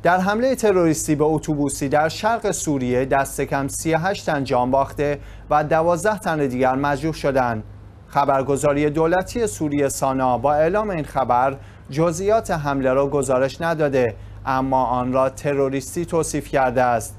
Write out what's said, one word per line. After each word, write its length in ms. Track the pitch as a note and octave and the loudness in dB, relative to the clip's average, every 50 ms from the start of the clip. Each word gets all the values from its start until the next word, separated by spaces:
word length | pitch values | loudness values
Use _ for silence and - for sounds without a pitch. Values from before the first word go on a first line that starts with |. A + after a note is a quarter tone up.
| - | 4
در 160 | F3 - F#3 | 4 2 4
حمله 360 | F#3 G3 G#3 A3 B3 C4+ C4 | 2 2 0 2 2 0 0
تروریستی 600 | B3+ - G#3 G3 F#3 E3+ E3 D#3 - - - D#3 | 2 2 2 4 4 4 4 2 0 0 -2 0
به 80 | C#3 D3+ | 2 2
اتوبوسی 640 | D3+ D#3+ D3+ D#3 - D#3 C#3+ C#3+ C#3+ - - D3+ C3+ | 2 0 0 -2 -2 -2 0 0 -2 -2 -4 -4 0
در 200 | D3 D3 D3+ D#3+ | 2 2 2 0
شرق 420 | - - - G#3+ A#3 A3 - G3+ | -2 -2 -2 -2 -2 0 -2 -4
سوریه 540 | F3 - - E3 D3 C3+ B2+ B2 B2 B2 C3+ | -4 -2 -2 -2 -2 -2 0 0 0 0 0
دست 360 | C3+ C#3 C#3 C3+ - - - | 2 2 0 0 -2 -4 -6
کم 260 | C#3 - D3 C#3 C#3 | -4 -2 -2 -2 -2
سی 260 | C#3+ - - - E3 D#3+ | -4 -6 -4 -2 0 0
و 40 | |
هشت 280 | D#3 E3 F#3+ G3+ G3 - | 0 0 -2 -4 -4 -2
تن 180 | - D#3+ C#3+ C3+ | -2 -2 -2 0
جان 280 | B2 C3+ B2 B2 B2+ | 0 0 0 2 2
باخته 480 | C3 C3+ C#3 - - - C#3+ C#3+ D3 C#3+ - - - - - - | 2 2 2 0 -2 -2 -2 -2 -2 -4 -8 -18 -18 -20 -4 0
و 140 | D3 D3+ D3+ | 2 2 2
دوازده 560 | D3 E3 D#3+ D#3+ E3+ F3 E3 D#3+ G#3+ G#3+ G3 | 2 2 2 4 2 2 2 0 0 -2 0
تن 280 | - F#3 D#3+ D3+ C#3+ | -2 -2 0 0 0
دیگر 280 | C3 B2 B2 C3 B2+ C3 | 0 0 2 2 2 2
مجروح 380 | C3+ C#3+ C#3+ D3 C#3 D3 D#3+ D#3 | 2 0 0 -2 0 -2 -4 -4
شدند. 500 | D#3 - C#3+ C3 C3 B2+ A#2+ A2+ G#2+ G#2 - - - - - - - - | -2 -2 0 2 2 2 2 0 -4 -6 -12 -18 -20 -20 -20 -20 -20 -20
خبرگزاری 840 | - - C#3+ C#3 C#3 C#3 C3+ C3+ C#3 C#3+ C3+ D3 D3 C#3+ C#3+ D3+ D3+ | -2 0 2 2 4 2 2 2 0 -2 2 2 2 2 2 0 0
دولتی 580 | C#3+ D#3+ D#3+ E3 E3+ F#3 F#3+ - - A#3+ A#3 | 2 2 2 2 2 0 -2 -2 -4 -4 -4
سوریه 420 | G#3 - - D#3+ D3+ C#3+ C#3+ C#3 C3+ | -4 -2 -4 -4 -2 0 0 0 0
سانا 480 | - - C#3+ C3+ C3 C3 C3 B2+ B2 | 0 0 -2 0 0 2 2 2 0
با 160 | A#2 A2+ C#3+ D3 | 2 2 2 2
اعلام 360 | D3 D#3 E3 F#3 G#3 A3 G#3 | 4 2 2 2 0 -2 -2
این 140 | F#3 D#3+ C#3+ | -4 -4 -6
خبر 540 | - - C#3 B2+ A#2 B2 A#2+ B2+ C#3 C3+ C3+ - - - - - - | -4 -2 -2 0 2 2 2 2 2 0 -4 -14 -20 -20 -20 -16 -8
جزئیات 600 | C#3 C#3+ D#3+ F3 E3 E3 G3 G3+ G#3+ A3+ G#3+ - | -2 0 0 0 0 0 0 2 2 2 2 -2
حمله 420 | F#3 D#3+ D3 C#3+ C#3 C#3 C3 C3 B2+ | -4 -2 -2 -2 -2 0 2 2 2
را 140 | C#3 C#3 | 2 2
گزارش 540 | C#3 C#3+ C#3+ C3 B2+ C3 B2+ C3+ C3+ - - | 2 0 -2 0 2 2 2 2 0 -2 -4
نداده، 540 | E3 E3 E3+ D3+ D3+ D3 C3+ C3 B2 A2+ G#2 - - - - - - | -2 -2 0 0 0 2 2 2 2 2 -2 -6 -16 -16 -16 -10 -4
اما 400 | C3 C3 C3 C3 C3+ C3+ C3 B2+ | -2 -2 0 0 0 0 0 2
آن 280 | A#2 B2 B2+ B2 B2+ B2+ | 0 0 -2 -2 0 2
را 160 | C3 C3 C3+ | 2 2 2
تروریستی 760 | C3+ - - D3+ C#3+ C#3 C#3 C3+ C3+ C#3 C3 - - F3 E3+ | 0 -4 -4 -2 0 0 0 0 0 -4 -6 -6 -6 -6 -6
توصیف 420 | - F3 E3 D#3 - - D3 - | -2 -2 -2 -2 -2 -4 -6 -6
کرده 360 | - - C#3 C3 B2+ A#2+ C3 B2+ | -2 0 0 2 2 2 2 2
است. 320 | B2 A#2+ A2+ G#2+ - - | 2 2 0 -2 -6 -14